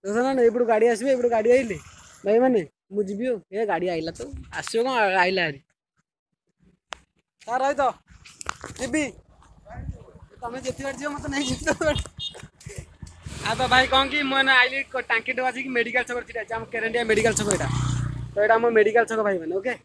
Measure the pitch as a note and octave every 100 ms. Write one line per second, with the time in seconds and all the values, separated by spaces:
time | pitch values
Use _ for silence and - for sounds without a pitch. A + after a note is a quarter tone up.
0 | G3 G#3+ B3+ C4+ A#3 A3+ A#3 A3 A#3 A3+
1 | C4 C4 B3 A#3 A3 B3 A#3 E3 - -
2 | - - - A3+ C4 A#3 D3+ _ _ G3+
3 | G3 G3+ B3+ A3+ _ G3 A3 E3+ F3+ E3
4 | D#3+ E3 C4 C#4 - - - A3+ B3 B3+
5 | G#3 F#3 F3+ F#3+ E3 C#3 _ _ _ _
6 | _ _ _ _ _ _ _ _ _ -
7 | _ _ _ _ - B3 C4+ C#4 C4 -
8 | _ - - - - - - - B3 D4+
9 | C#4 - _ _ - - - - - -
10 | - - - - A#3 B3+ B3+ B3 C4+ C4
11 | C#4+ C#4+ C#4+ C#4 C4 B3+ D#4 - D#4 D4
12 | - - - - - _ - - - -
13 | - - - - G3+ A3+ B3+ B3 C4 C4
14 | C4+ D4 C#4 C4+ C4+ C4 B3+ C4+ C4+ B3+
15 | B3 A3+ A3+ B3 B3+ A#3+ C4+ B3 A#3 B3
16 | A#3+ A#3+ A#3 A#3 G#3 A3+ A3+ A3+ A3 A#3
17 | A3+ G#3+ A3+ G#3 G#3 - C3+ - - -
18 | - - - - G#3+ A3+ A#3 A3+ G#3+ A3
19 | A3 A3+ G#3 F#3+ D#3+ F#3+ A3 A#3